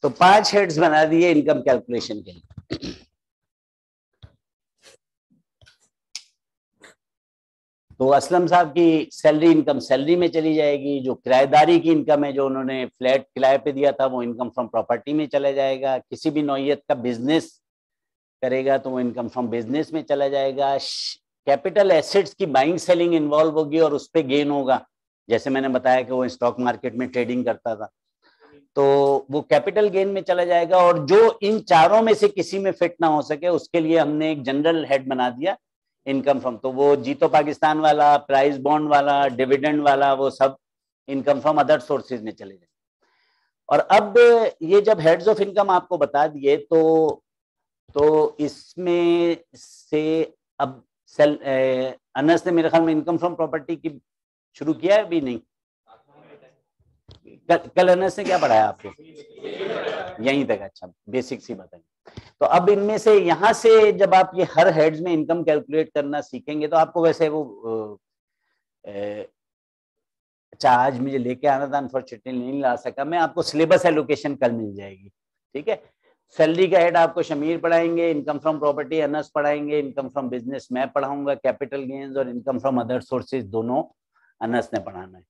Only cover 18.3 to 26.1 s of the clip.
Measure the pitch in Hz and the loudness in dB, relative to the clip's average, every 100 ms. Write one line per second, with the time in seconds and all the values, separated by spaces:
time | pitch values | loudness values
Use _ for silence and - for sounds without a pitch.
18.3 | _ 131 131 135 135 135 127 123 117 117 | _ -4 -2 0 0 -2 -4 -4 -4 -8
19.3 | 127 120 117 113 139 156 156 - 143 139 | -6 -6 -6 -4 -4 -4 -8 -6 -2 -2
20.3 | 139 139 135 139 139 - - - - _ | -2 -4 -2 -2 -2 -6 -10 -10 -12 _
21.3 | _ - 139 190 185 196 165 143 196 190 | _ 0 0 0 2 4 4 2 0 0
22.3 | - 185 131 139 175 - 180 170 170 147 | -4 -2 2 2 0 0 2 2 0 0
23.3 | 147 160 151 156 156 156 143 - 165 139 | 2 2 0 -2 2 2 0 -2 -2 0
24.3 | 143 143 143 131 127 - _ _ _ _ | 0 0 -2 0 -2 -4 _ _ _ _
25.3 | 113 135 135 135 127 127 127 120 | -2 0 -2 -2 -2 2 0 0